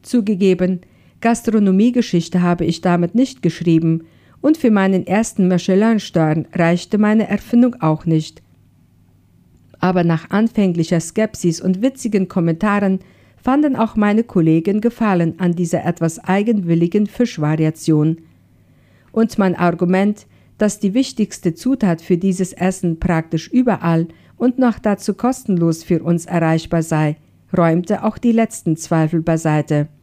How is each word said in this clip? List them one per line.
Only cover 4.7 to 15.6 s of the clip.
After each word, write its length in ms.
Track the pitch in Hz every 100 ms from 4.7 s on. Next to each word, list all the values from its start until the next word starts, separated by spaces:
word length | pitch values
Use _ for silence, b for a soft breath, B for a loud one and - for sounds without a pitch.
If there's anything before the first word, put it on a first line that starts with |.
meinen 360 | 208 190 190 -
ersten 400 | 190 226 - 185
Michelin-Stern 1000 | 180 - 190 220 220 - 170 160 156 -
reichte 460 | - 165 175 - 208
meine 300 | 208 220 208
Erfindung 480 | 208 - 233 247 240
auch 280 | 160 156
nicht. 380 | 170 160 156 - _ _ _ _ _ _ _ _ _ _ _ _ _ -
Aber 240 | 180 180
nach 280 | 170 165 -
anfänglicher 680 | 196 226 - 196 170 160 170
Skepsis 600 | 160 - 214 - 175 160
und 220 | 185 185
witzigen 440 | 247 262 233 202 185
Kommentaren 760 | - 170 165 214 202 202 190 b b b b
fanden 400 | - 277 302 262
auch 200 | 220 -
meine 280 | 208 208
Kollegen 560 | 233 190 160 160 165 202
Gefallen 580 | 226 240 220 185 165 165
an 140 | 180
dieser 320 | 170